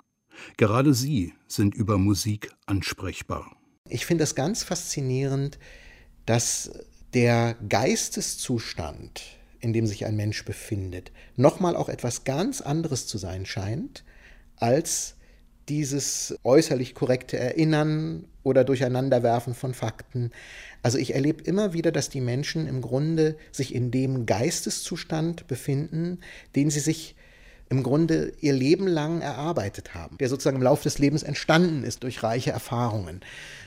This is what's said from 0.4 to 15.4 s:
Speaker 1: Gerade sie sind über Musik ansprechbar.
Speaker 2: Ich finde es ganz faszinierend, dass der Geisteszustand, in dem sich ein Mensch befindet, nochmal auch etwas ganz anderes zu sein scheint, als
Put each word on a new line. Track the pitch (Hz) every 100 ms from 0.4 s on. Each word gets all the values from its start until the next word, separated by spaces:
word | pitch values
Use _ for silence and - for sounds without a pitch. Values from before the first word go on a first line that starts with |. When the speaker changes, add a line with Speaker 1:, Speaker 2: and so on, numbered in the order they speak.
| - -
Speaker 1:
Gerade | 110 113 143
sie | 123 135 135 85 - _
sind | - 101
über | 101 104 104
Musik | 98 98 110 107 - - -
ansprechbar. | 98 - - 87 82 - 78 - - _ _ -
Speaker 2:
Ich | 117
finde | - 170
es | 151
ganz | - 143 226
faszinierend, | - 170 - - 131 127 135 135 139 - - - - - - - -
dass | 117 - - - - - - - 127
der | 120 117 117 113 104
Geisteszustand, | 104 131 226 - - - - - 120 - - 78 76 - - - - - -
in | 117
dem | 113 113
sich | 101
ein | 104 107
Mensch | 104 104
befindet, | - - - 104 92 90 - - -
nochmal | - 139 - 180
auch | - 151
etwas | - 123 -
ganz | - 135 226 269
anderes | - 156 160 127 -
zu | 101
sein | 92 92 95
scheint, | - 95 131 269 - - - - - - -
als | 117 135 170 - - - - -